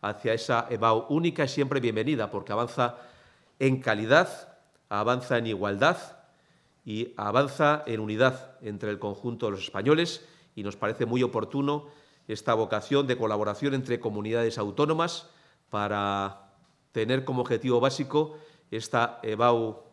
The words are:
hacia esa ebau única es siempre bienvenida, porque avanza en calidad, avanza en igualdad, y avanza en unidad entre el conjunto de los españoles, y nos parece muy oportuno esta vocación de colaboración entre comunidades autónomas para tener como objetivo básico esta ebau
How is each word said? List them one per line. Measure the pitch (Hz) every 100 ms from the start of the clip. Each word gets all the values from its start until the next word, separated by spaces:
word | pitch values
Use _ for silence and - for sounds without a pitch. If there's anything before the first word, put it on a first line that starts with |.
hacia | 101 104 -
esa | 117 - 120 117
ebau | 113 113 110 -
única | 147 170 160
es | 139
siempre | 135 135 139
bienvenida, | 120 110 117 143 104
porque | 101 -
avanza | 104 120 - 120 - - - - _ _ _
en | 135 131
calidad, | 127 104 110 147 190 - - - _ _ _
avanza | 104 107 123 127 123
en | 113
igualdad, | 101 101 101 147 175 - - _ _ _ _ _ _
y | - 107 123 -
avanza | 104 113 139 - 147 151 151
en | 113
unidad | 107 107 127 131 - -
entre | 110 104 107
el | 104
conjunto | 104 98 120 113 110
de |
los | 95
españoles, | - 101 117 156 170 - - _ _
y | -
nos | 101 101
parece | 104 113 117
muy | 123
oportuno | 123 117 107 139 139 147 147 - _ _ -
esta | 110 -
vocación | 113 107 107 - 139 135
de | 123
colaboración | 113 104 104 104 143
entre | 135 120 120
comunidades | 117 104 107 117 117 113
autónomas | 104 101 147 160 170 - - _ _ _ _
para | 104 104 104 101 98 98 95 - _ _ _ _
tener | 120 110 131
como | 131 131
objetivo | 123 117 131 120
básico | 131 131 135 147 151 - - _ _
esta | 110 113 123 120 -
ebau | 110 107 120 120 113 107 -